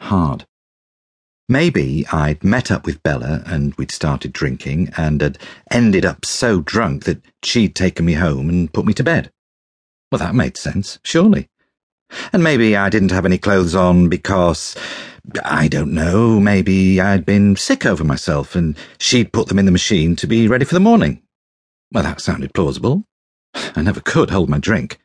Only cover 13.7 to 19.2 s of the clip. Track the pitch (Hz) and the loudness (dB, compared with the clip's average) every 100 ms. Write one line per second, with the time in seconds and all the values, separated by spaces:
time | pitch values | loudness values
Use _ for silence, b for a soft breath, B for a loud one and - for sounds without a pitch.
13.7 | 90 90 90 87 87 - 98 87 80 - | 2 4 4 4 2 -2 0 2 0 -8
14.7 | - B B B B - - - 80 76 | -12 B B B B -12 -10 -4 0 0
15.7 | 73 76 78 82 95 117 107 101 101 92 | 0 -2 -2 0 2 2 4 4 2 2
16.7 | 95 95 95 98 98 80 101 101 98 - | 2 4 2 2 0 2 4 4 2 0
17.7 | - 131 82 78 67 - 73 69 90 82 | 0 0 0 0 -2 -2 -2 -2 -2 -2
18.7 | 73 B B - 127 | -4 B B 0 0